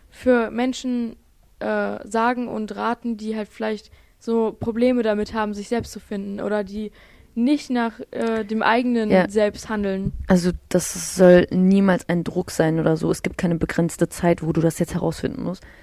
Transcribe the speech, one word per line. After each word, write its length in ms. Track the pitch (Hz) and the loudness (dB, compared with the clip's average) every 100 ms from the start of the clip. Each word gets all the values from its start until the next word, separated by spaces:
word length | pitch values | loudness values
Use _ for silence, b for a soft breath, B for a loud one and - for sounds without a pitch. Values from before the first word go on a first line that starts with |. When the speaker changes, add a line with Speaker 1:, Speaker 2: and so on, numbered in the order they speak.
| b | b
Speaker 1:
für 420 | - 254 247 220 | -4 2 2 2
Menschen, 640 | 220 254 254 254 247 233 233 _ _ _ - | -2 -4 -4 -4 -4 -6 -10 _ _ _ -8
äh, 460 | 214 214 202 208 208 | -4 -2 -4 -6 -4
sagen 440 | 226 233 247 240 | 0 0 0 -4
und 260 | 220 214 202 | -6 -6 -4
raten, 400 | 214 240 240 214 | -4 -4 -6 -6
die 220 | 214 220 | -6 -6
halt 100 | 208 | -8
vielleicht 440 | - 220 214 - b b b | -6 -6 -6 -10 b b b
so 320 | - 226 220 - | -2 0 0 -2
Probleme 440 | - 226 247 247 | -4 2 2 4
damit 300 | 226 208 208 | 2 0 -2
haben, 200 | 226 214 | -4 -4
sich 160 | 202 202 | -4 -4
selbst 240 | 233 - | -4 -4
zu 80 | 208 | -12
finden 400 | - 202 202 202 | -10 -8 -8 -6
oder 240 | 208 208 196 | -4 -2 -4
die 260 | 202 214 b b b b - | -8 -10 b b b b 0
nicht 320 | 240 294 - | 2 2 0
nach, 300 | 247 226 220 - | -2 -2 -4 -10
äh, 340 | - 233 226 208 | -4 -2 -2 -2
dem 160 | 220 | 0
eigenen 480 | - 233 247 233 214 | 2 2 2 0 4
Speaker 2:
Ja. 200 | 190 196 | 4 4
Speaker 1:
Selbst 380 | 208 208 202 - | 2 0 0 -6
handeln? 460 | 214 202 190 196 - - | -4 -2 -2 -4 -4 2
Speaker 2:
Also 240 | 185 175 165 - | 2 2 -2 -2
das 460 | 180 - 175 165 - | -2 -2 -8 -6 6
soll 300 | 185 180 - | 8 8 6
niemals 560 | 185 185 196 196 175 - | 4 4 6 4 2 0
ein 160 | 175 | -2
Druck 280 | 165 180 - | -2 -4 -2
sein 280 | - 160 160 | 0 2 2
oder 160 | 160 160 | 2 2
so. 140 | 165 | 0
Es 120 | 165 | -2
gibt 140 | 185 - | -4 -2
keine 180 | 180 165 | -2 0
begrenzte 520 | - - 170 - 170 | -2 0 -2 0 -4
Zeit, 340 | - 175 175 | 0 0 0
wo 120 | 160 | 0
du 80 | 170 | 0
das 180 | 165 - | 0 0
jetzt 140 | 170 | -4
herausfinden 500 | 175 165 160 - - | -2 -4 -4 -6 -6
musst. 200 | 170 180 B B | -8 -8 B B